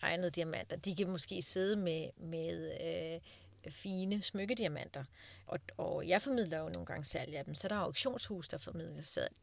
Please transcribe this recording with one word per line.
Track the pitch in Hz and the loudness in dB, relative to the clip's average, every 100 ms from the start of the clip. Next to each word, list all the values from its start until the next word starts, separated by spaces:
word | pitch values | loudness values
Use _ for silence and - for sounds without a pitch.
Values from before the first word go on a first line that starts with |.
egnede | 160 170 180 | 2 4 2
diamanter. | 170 160 - - 175 | 2 0 0 -2 -4
De | 196 175 | -2 2
kan | 185 | 2
måske | 180 - - | 2 0 2
sidde | 175 185 190 208 | 2 4 4 4
med, | 180 160 160 - | 2 2 -2 -6
med, | 165 165 165 170 160 156 165 170 160 | -4 -2 0 -2 -2 -4 -2 -2 -2
øh, | 165 - - - - - | -6 -10 -18 -20 -14 -12
fine | - 196 185 190 208 | -8 -4 0 2 2
smykkediamanter. | - 202 202 233 190 147 - 139 135 - - - - | 2 0 2 2 2 0 -4 -6 -8 -10 -18 -14 -4
Og, | - - - | -4 -4 -2
og | - - - | 0 0 6
jeg | 196 | 4
formidler | 277 254 180 160 | 6 2 2 0
jo | 160 | -2
nogle | 170 170 | -4 -4
gange | - | -4
salg | 143 - 131 156 | -2 -2 -2 -4
af | |
dem, | 180 | -4
så | 147 190 | -2 0
der | |
er | 208 | 2
auktionshus, | - - 262 240 - 190 156 | 2 2 2 0 -2 -4 -4
der | 165 | -6
formidler | - 165 160 147 | -4 -6 -6 -6
salg, | 151 - - - | -2 0 0 -2